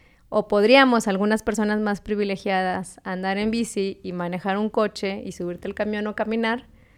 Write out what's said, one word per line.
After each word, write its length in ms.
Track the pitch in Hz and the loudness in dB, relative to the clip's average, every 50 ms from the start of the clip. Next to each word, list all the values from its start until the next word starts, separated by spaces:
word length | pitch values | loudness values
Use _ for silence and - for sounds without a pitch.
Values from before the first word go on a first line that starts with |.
| _ _ _ _ _ - | _ _ _ _ _ -4
o 180 | - 214 202 - | -2 -2 0 2
podríamos 640 | 208 208 208 220 254 277 269 262 240 226 - 220 | 2 4 6 8 8 8 8 8 6 4 2 2
algunas 340 | 190 190 202 208 214 220 - | 0 0 2 2 0 0 0
personas 380 | - 208 214 214 208 214 214 | -2 0 0 0 0 0 0
más 180 | 214 208 202 185 | 0 -2 -2 -4
privilegiadas 1000 | - - 214 202 208 202 196 190 - 208 190 185 185 180 180 185 185 - - - - | -4 -4 -2 -2 -2 -2 -2 -4 -2 -2 0 0 0 0 -2 -4 -6 -8 -12 -14 -10
andar 340 | 196 185 185 185 190 196 202 | -8 -6 -4 -2 -2 -2 0
en 140 | 208 220 | 0 0
bici 480 | 220 233 233 - - 208 196 196 190 - | 0 -2 -2 -4 -2 -4 -4 -4 -4 -8
y 120 | - 185 180 | -10 -10 -8
manejar 440 | 180 175 175 175 180 - 196 190 202 | -6 -6 -4 -4 -4 -2 -2 -2 0
un 120 | 214 214 | -2 -2
coche 520 | - 233 214 208 - - - 190 196 208 - | 0 0 0 0 -2 -4 -6 -6 -6 -6 -8
y 80 | 190 - | -10 -10
subirte 340 | - 180 175 175 175 - 190 | -8 -8 -8 -8 -8 -10 -8
al 60 | 202 | -6
camión 320 | - 208 208 214 208 208 208 | -4 -4 -4 -4 -4 -4 -6
o 80 | 208 | -4
caminar, 520 | - 214 214 220 226 226 226 226 247 - - - - - _ _ | -4 -4 -2 -2 -2 0 -2 -2 -4 -6 -12 -20 -20 -20 _ _